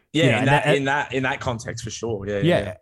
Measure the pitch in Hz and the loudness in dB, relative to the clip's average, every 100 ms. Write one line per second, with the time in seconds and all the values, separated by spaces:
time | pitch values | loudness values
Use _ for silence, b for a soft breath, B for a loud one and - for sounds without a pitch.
0 | b 151 165 107 120 147 147 143 139 143 | b 2 4 4 4 4 4 2 2 -2
1 | - 127 131 143 - 113 113 117 113 - | -2 -2 -2 -2 -4 -6 -6 -10 -10 -8
2 | 113 107 98 101 143 165 98 95 | -6 -6 -4 0 2 2 -2 -6